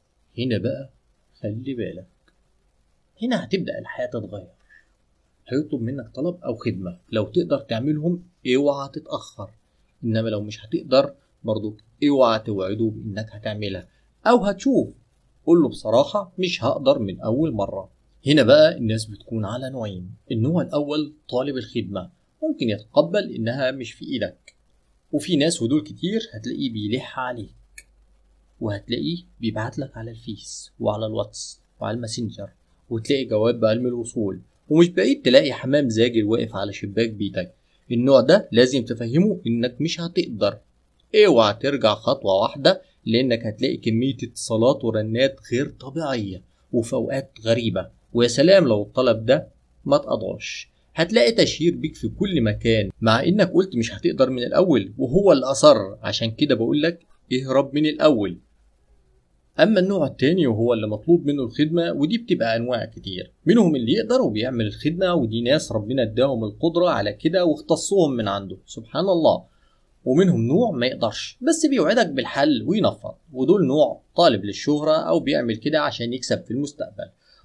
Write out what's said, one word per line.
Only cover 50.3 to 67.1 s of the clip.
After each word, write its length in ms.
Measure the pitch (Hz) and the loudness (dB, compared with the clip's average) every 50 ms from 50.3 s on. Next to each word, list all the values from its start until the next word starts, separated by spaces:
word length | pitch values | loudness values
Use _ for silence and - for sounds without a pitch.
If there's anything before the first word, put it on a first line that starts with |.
| - - - - - - - _ _ _ _ _ - | -8 -10 -10 -12 -12 -14 -16 _ _ _ _ _ -2
هتلاقي 380 | - 170 180 220 240 240 233 | -2 0 2 4 4 4 4
تشهير 420 | - - 170 - - - 156 175 135 | 4 4 2 2 2 0 0 0 0
بيك 200 | 123 127 156 - | 0 -4 -8 -8
في 140 | - - 110 | -6 -8 -6
كل 340 | - - 202 202 180 143 | -4 -4 -4 0 0 0
مكان، 480 | 113 107 104 - - 117 113 110 98 92 - - | 0 0 0 0 0 2 2 2 0 -2 -4 -2
مع 220 | 113 113 110 127 | 2 2 2 4
إنك 300 | 147 170 196 214 180 - | 2 2 2 2 2 2
قلت 240 | - 170 190 190 - | 2 0 0 0 0
مش 180 | 117 113 - - | -4 -4 -4 -4
هتقدر 360 | - - 175 - - 131 127 | -2 -2 -2 2 2 2 2
من 120 | 131 123 | 0 -4
الأول 500 | 120 - - 156 190 180 139 110 98 - - 131 | -4 0 2 2 4 4 4 2 2 -2 -6 -6
وهو 340 | 135 117 143 196 202 185 | -4 0 2 4 6 6
اللي 140 | 151 131 123 | 4 4 4
أصر. 300 | 131 135 - 160 151 131 107 98 95 107 - | -2 0 6 8 8 8 8 2 -6 -10 -10
عشان 280 | - - - - 120 113 | -8 -6 -6 -4 -4 -4
كده 240 | 113 - 147 143 127 | -2 0 0 2 2
بقولك 520 | 110 113 131 143 147 151 170 175 - _ _ _ _ _ - | 0 0 0 0 0 0 -2 -2 -4 _ _ _ _ _ -4
اهرب 420 | 127 127 135 131 131 139 131 131 139 | -4 -4 -2 0 2 2 2 2 0
من 120 | 147 156 | 0 0
الأول. 520 | 151 147 - 156 156 135 107 101 90 87 - _ _ _ _ _ _ _ _ _ _ _ _ _ _ _ _ _ _ _ _ _ _ - - | 0 2 4 4 4 4 4 0 -2 -4 -8 _ _ _ _ _ _ _ _ _ _ _ _ _ _ _ _ _ _ _ _ _ _ 2 4
أما 200 | - 220 220 185 | 4 4 4 2
النوع 260 | 180 196 196 180 147 | 2 2 0 0 -2
التاني 400 | 127 - - 127 143 180 190 151 | -2 -2 0 0 2 2 4 2
وهو 260 | 123 107 107 117 120 | 2 2 0 0 0
اللي 140 | 117 110 110 | 0 0 -2
مطلوب 400 | 107 107 - - 165 175 170 139 | -4 -6 -4 2 4 4 4 4
منه 160 | 143 143 143 | 0 -2 -2
الخدمة، 500 | 123 113 - - 151 156 170 170 170 170 | -2 -4 0 0 0 2 2 0 0 0
ودي 260 | - 139 147 170 233 233 | 0 0 0 0 0 -2
بتبقى 380 | - - 180 - 113 117 113 | -2 -2 -2 0 0 0 0
أنواع 280 | 117 117 123 123 110 107 | -2 -2 -2 -4 -4 -6
كتير، 480 | - - - - 98 92 90 - - _ _ - | -8 -12 -14 -12 -10 -10 -10 -12 -14 _ _ 0
منهم 300 | 147 220 240 190 170 151 | 4 4 6 6 4 2
اللي 160 | 127 117 117 | 0 0 0
يقدر 300 | 170 226 - 220 254 269 | 0 0 0 2 2 2
وبيعمل 440 | 220 131 104 104 117 131 127 113 110 | 2 0 0 -2 -4 -2 -2 -2 -4
الخدمة، 480 | 104 107 - - 151 170 180 185 180 175 | -4 -4 -4 -4 -4 -2 -2 -2 0 0
ودي 280 | 156 120 107 113 117 | 0 0 -2 -2 -2
ناس 300 | 117 123 147 151 - - | 0 0 0 0 0 -2
ربنا 300 | 147 107 101 110 131 135 | -6 -6 -4 -4 -2 -2
اداهم 420 | 117 101 107 120 131 139 127 113 110 | -2 -2 0 0 0 0 0 -2 -4
القدرة 440 | 101 101 - 156 170 160 170 180 175 | -6 -6 -2 -2 0 2 2 2 2
على 240 | 139 104 101 104 | 0 0 -2 -4